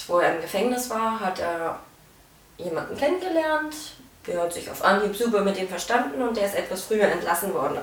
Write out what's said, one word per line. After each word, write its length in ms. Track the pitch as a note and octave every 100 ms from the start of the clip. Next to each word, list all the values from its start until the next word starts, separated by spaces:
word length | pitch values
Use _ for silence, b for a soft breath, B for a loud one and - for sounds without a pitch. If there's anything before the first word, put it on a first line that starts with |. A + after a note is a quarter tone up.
| -
wo 120 | C4
er 160 | - E3+
im 60 |
Gefängnis 480 | - G3 B3 B3 -
war, 300 | A3 A3 A3
hat 200 | F#3+ -
er 400 | E3+ E3+ E3 - - - - - - - - -
jemanden 400 | F3 D#3+ - -
kennengelernt. 800 | C#4+ F4+ F#4 E4 D#4+ D4+ D#4 D4+ - - - - -
Der 140 | F3
hat 100 | E3+
sich 140 | - -
auf 120 | -
Anhieb 320 | F#3+ G3+ G#3 -
super 260 | A#3 G#3
mit 140 | G3 F#3
ihm 80 | F#3
verstanden 520 | F#3 - B3 C#4 C4+
und 140 | A#3+ A3
der 120 | G3
ist 80 | F3
etwas 260 | F3+ F#3+ -
früher 180 | G#3+ G3
entlassen 460 | E3+ E3+ - -
worden 240 | D3+ C#3 -